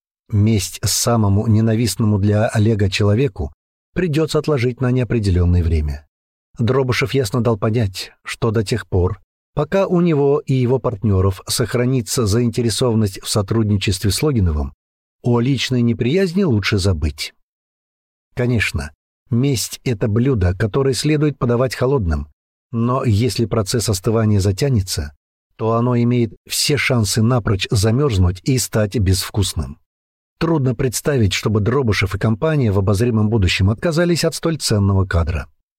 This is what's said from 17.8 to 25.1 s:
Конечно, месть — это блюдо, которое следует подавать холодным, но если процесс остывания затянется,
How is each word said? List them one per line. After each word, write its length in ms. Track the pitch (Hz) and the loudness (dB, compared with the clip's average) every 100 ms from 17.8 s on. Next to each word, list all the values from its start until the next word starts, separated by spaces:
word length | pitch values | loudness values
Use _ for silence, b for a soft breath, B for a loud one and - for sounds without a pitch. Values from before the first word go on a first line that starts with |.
| _ _ _ _ _ - | _ _ _ _ _ -4
Конечно, 560 | 123 117 - 82 67 - _ _ _ | 0 0 -2 -4 -8 -14 _ _ _
месть — 500 | 117 139 123 - - | 0 0 -2 -4 -6
это 240 | 135 107 123 | -6 -2 0
блюдо, 480 | 107 131 117 90 92 | 0 2 2 0 0
которое 380 | 110 139 135 | -2 0 0
следует 440 | 123 147 151 151 - | 0 0 0 0 0
подавать 380 | 120 120 120 - | -2 0 0 0
холодным, 520 | 123 139 87 73 71 _ _ _ _ | 0 0 0 -4 -6 _ _ _ _
но 320 | 113 120 131 | -4 -2 0
если 420 | 131 101 123 - 113 | 0 0 0 -2 -2
процесс 440 | 113 104 123 - | -2 -2 -2 -2
остывания 500 | 101 117 113 107 104 | -2 0 0 2 2
затянется, 760 | 98 95 143 117 95 - 73 | 0 0 0 0 -2 -6 -8